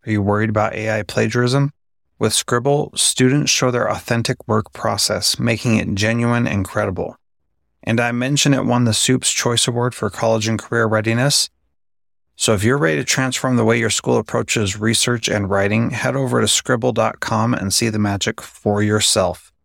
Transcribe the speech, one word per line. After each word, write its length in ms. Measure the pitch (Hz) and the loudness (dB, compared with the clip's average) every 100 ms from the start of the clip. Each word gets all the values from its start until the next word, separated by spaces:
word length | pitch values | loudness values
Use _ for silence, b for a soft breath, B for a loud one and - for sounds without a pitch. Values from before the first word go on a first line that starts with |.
| - | 0
Are 40 | |
you 120 | 104 | 0
worried 280 | 101 104 110 | 2 2 2
about 240 | 107 104 | 0 0
A 240 | - 110 110 | -2 -4 -4
I 40 | |
plagiarism? 680 | 104 - 113 120 123 135 139 _ _ _ _ _ | -2 -2 0 0 0 2 0 _ _ _ _ _
With 140 | 110 | -2
Scribble, 600 | - - 123 135 143 - - | -2 0 0 2 0 -2 -2
students 540 | - - 127 147 143 | -2 4 2 4 0
show 200 | - 131 | 0 0
their 200 | 123 104 | 0 -2
authentic 580 | 87 - 117 113 123 - | -4 -2 -2 -2 -6 0
work 240 | 107 - | -2 -2
process, 680 | - 113 101 - 98 - - | -6 -4 -2 -2 0 -2 0
making 380 | 120 113 127 110 | -2 0 2 0
it 180 | - | 0
genuine 520 | 98 107 117 120 120 120 | 0 0 2 0 0 0
and 180 | 101 | -2
credible. 520 | 92 - 104 92 87 - _ _ _ _ _ _ | -2 -2 -2 -2 -6 -10 _ _ _ _ _ _
And 160 | - 117 | -2 0
I 120 | 120 | 0
mentioned 420 | 120 127 143 147 | -2 0 0 2
it 100 | 135 | 2
won 200 | - 120 | 2 2
the 100 | 120 | 2
Soup's 360 | 110 - 127 - | 2 0 0 0
Choice 380 | - 120 117 - | -2 -2 0 0
Award 260 | 117 123 | 0 -2
for 140 | - 104 | -2 -6
College 400 | - 113 113 113 | 0 0 2 0
and 100 | 110 | -4
Career 280 | - 120 113 | -2 0 2
Readiness. 640 | 110 110 117 139 - - _ _ _ _ _ _ _ _ - | 0 0 0 2 0 -4 _ _ _ _ _ _ _ _ -4
So 180 | - | 0
if 100 | 104 | 2
you're 140 | 110 139 | 2 2
ready 180 | 160 151 | 2 0
to 80 | |
transform 520 | - - 131 - 131 123 | -2 -2 -2 -2 0 2
the 80 | |
way 140 | 113 117 | 2 2
your 120 | 113 | 0
school 280 | - - 120 | -2 0 0
approaches 600 | 110 120 - 117 101 101 | 0 -4 -2 -2 -2 -2
research 500 | 110 113 - 120 - | 0 0 0 0 -2
and 220 | 107 98 | -2 0
writing, 400 | 98 101 107 117 | 0 2 0 0
head 260 | 110 127 131 | -2 -2 -2
over 240 | 131 120 | 0 0
to 80 | 107 | 2
scribble 440 | - - 123 127 | 0 0 0 0
dot 280 | 113 110 - | 0 -2 -2
com 320 | - 110 113 | -4 0 0
and 200 | 123 95 | 0 -2
see 160 | - 117 | 0 0
the 80 | 107 | 0
magic 420 | 104 98 - - | -2 0 -4 -6
for 420 | - - 107 104 | -14 -4 0 2
yourself. 680 | 104 107 - - 92 87 - _ | 2 2 2 2 0 -2 -16 _